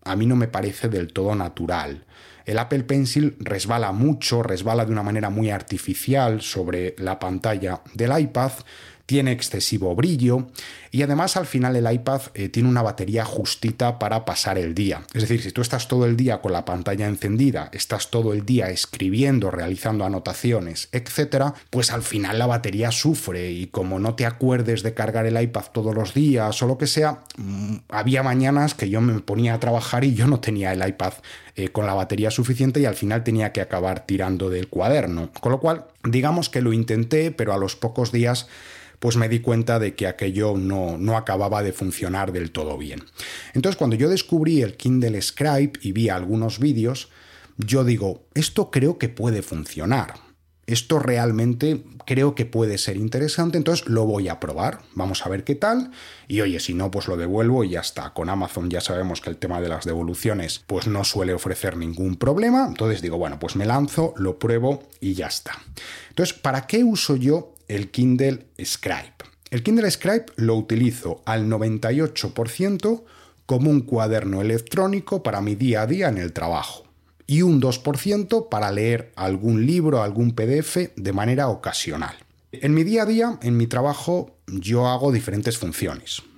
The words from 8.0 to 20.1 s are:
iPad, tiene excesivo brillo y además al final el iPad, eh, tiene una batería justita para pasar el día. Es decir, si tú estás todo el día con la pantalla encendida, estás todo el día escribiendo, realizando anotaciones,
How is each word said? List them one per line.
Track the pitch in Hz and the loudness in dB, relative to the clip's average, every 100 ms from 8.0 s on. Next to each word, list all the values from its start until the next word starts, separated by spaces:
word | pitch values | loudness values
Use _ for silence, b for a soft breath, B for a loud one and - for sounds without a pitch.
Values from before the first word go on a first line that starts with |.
| 117 151 | 0 2
iPad, | 147 123 131 - - B B B B | 0 0 -2 -4 -16 B B B B
tiene | 139 131 | 2 2
excesivo | 123 - 101 - 107 92 87 | 0 -4 -4 -2 0 0 0
brillo | 160 151 123 127 127 - B B B | 2 4 4 2 0 -12 B B B
y | 123 | -2
además | 139 143 185 196 | 0 2 0 0
al | 170 | -2
final | 131 123 127 | 0 2 2
el | 117 | 2
iPad, | 120 120 135 - | 0 0 -2 -2
eh, | - 98 | -8 -4
tiene | - 123 | 2 4
una | 123 | 4
batería | 110 - 95 110 | 2 -2 -2 -2
justita | 110 - - - 113 107 120 117 | -2 -4 -4 -2 -2 0 0 0
para | 104 110 113 | 0 -2 -2
pasar | 87 - 95 | -2 0 0
el | 85 82 | 0 0
día. | 98 - - | -2 -2 -4
Es | 117 | -2
decir, | 104 117 | 0 0
si | 101 | -2
tú | - | -4
estás | 120 127 - | -2 -2 0
todo | 123 120 | 2 4
el | 120 | 4
día | 127 104 | 2 0
con | 101 | 0
la | 87 - | -2 -2
pantalla | 90 90 101 104 | -4 -2 -2 -2
encendida, | 101 101 110 139 - - - | -2 0 2 2 2 -4 -8
estás | - 107 - | -4 -4 -2
todo | 117 113 | 0 0
el | 104 101 | 0 2
día | 127 95 | 2 2
escribiendo, | 92 - - 95 107 139 135 98 | -2 -6 -2 0 2 4 4 2
realizando | 85 85 95 110 107 | -2 -4 -4 -2 -2
anotaciones, | 95 | -2